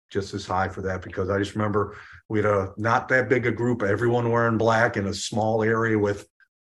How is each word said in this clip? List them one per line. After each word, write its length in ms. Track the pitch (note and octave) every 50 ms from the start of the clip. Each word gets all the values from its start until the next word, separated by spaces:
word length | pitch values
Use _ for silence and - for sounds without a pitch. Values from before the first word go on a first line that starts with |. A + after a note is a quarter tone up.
| _ _
just 240 | - G2 F#2+ - -
as 100 | G2 F#2+
high 240 | - F#2 F#2 F#2+ F2+
for 140 | F2 F#2+
that, 200 | F2+ F#2+ F#2 F#2
because 280 | - F2 F2+ G2+ F#2 F2+
I 80 | G2+ G2+
just 160 | G2+ G2 -
remember 420 | G#2+ G#2+ G#2+ G2+ G#2 G2+ G2+ - - - - - - - -
we 100 | A2 G#2+
had 60 | G#2
a, 280 | G#2 G#2 G2 F#2 F#2 -
not 320 | - G#2+ A2+ A#2 B2 - -
that 200 | C3 B2+ A#2+ A2
big 180 | C3 B2+ A#2+
a 60 | A#2+
group, 300 | G2+ G#2 A#2+ B2 B2 -
everyone 480 | G#2+ G2 G#2 G2+ A#2+ A#2 A#2+ A#2+ A#2+ A#2
wearing 280 | A#2 A#2 A#2 A#2 A2+ G#2+
black 380 | A2+ A2+ A2+ A2 A#2 A#2 -
in 100 | G#2+ G2
a 80 | F#2+ F#2
small 480 | G2 - - A2+ G#2+ A2 A2 A2+ A2
area 360 | G#2+ A2 A2+ A2+ A2+ A2+ A2 G#2+
with 300 | G2+ G2+ G2+ G2 - - _ _ _ _ _ _ _